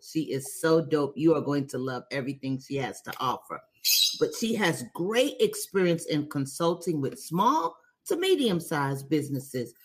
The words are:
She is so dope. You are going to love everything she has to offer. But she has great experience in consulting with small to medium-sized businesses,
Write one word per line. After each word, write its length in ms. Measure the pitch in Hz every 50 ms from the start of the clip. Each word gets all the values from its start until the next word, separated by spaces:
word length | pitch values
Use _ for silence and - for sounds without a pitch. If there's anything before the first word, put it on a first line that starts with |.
| - -
She 220 | - 160 147 -
is 300 | 151 135 135 - - -
so 200 | - 160 160 165
dope. 340 | 156 139 156 147 143 135 -
You 180 | - 156 165 156
are 60 | 143
going 260 | 117 135 143 143 131 135
to 100 | - 131
love 260 | 127 131 127 123 - - 135
everything 480 | 139 127 135 139 135 - 135 135 127
she 160 | - - 139
has 240 | 139 127 104 98 - -
to 100 | 107 - -
offer. 420 | 127 131 107 - - - 80 - - _ _ _ - - - - - - - -
But 100 | 151 147 - -
she 160 | 233 220 226
has 300 | 208 208 170 156 - 240 214 -
great 400 | - 170 196 220 247 269 285 - -
experience 640 | 220 202 208 - - - - 196 185 175 165 165 -
in 220 | - 156 147 143 147
consulting 720 | - 143 135 139 - - 170 170 175 175 - 190 160 151
with 180 | 139 120 123 -
small 580 | - - 156 180 208 254 294 - 494 - - - _ _ _ _ _
to 100 | - -
medium-sized 920 | 311 370 381 381 285 269 220 180 170 165 - 165 147 143 139 139 135 139 -
businesses, 680 | 156 147 - - 143 127 - - - 127 120 - - _ -